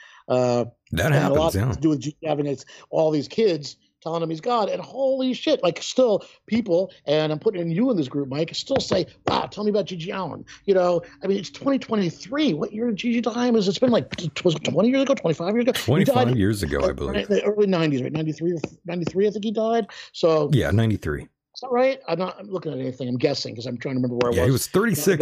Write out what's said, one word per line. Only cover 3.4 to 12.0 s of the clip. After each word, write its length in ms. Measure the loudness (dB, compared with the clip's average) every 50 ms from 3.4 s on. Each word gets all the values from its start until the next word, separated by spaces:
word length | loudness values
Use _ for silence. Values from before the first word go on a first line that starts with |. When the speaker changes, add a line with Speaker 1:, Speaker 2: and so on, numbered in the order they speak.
| 2 2 2 0 -4 -12 -16 _ _ _ _ _
Speaker 1:
telling 200 | _ -6 -4 -4
him 80 | -4 -4
he's 120 | -6 -6
God, 280 | -4 -2 0 0 0 -2
and 100 | -2 -6
holy 540 | -8 -10 -6 -2 0 0 0 0 0 -2 -2
shit, 300 | -2 0 0 0 2 2
like, 180 | -2 -2 -2
still 420 | -8 -2 2 2 4 4 2 0 -2 -8 -20 _ _
people, 460 | -2 -2 -2 0 2 0 0 0 -2 -8 -10 _
and 240 | 0 2 2 2 0
I'm 80 | -2 0
putting 200 | -2 -2 -2 0
in 100 | -2 -2
you 180 | 0 2 2 2
in 80 | 2
this 100 | 0 0
group, 200 | -2 -2 -4 -4 -2
Mike, 240 | -2 -4 -4 -4 -6
still 260 | -10 -4 -2 -2 -2
say, 280 | 0 0 0 -2 -2 -4 -8 _ _
"Wow, 200 | -4 -2 -2 -4
tell 160 | -4 -6 -2 -2
me 80 | 0
about 140 | 0 0 -2
Gigi 260 | -2 -6 -8 -8 -6
Allen." 340 | -6 -6 -6 -6 -8 -12 -14 -18 -20 -6 _
You 100 | 2 4
know, 260 | 4 4 4 2 0 -2 -6 -12 -6 -2
I 40 |
mean, 120 | 0 0 0
it's 100 | -2 -8
twenty 300 | -12 -4 0 0 0 0
twenty-three. 760 | 0 0 0 0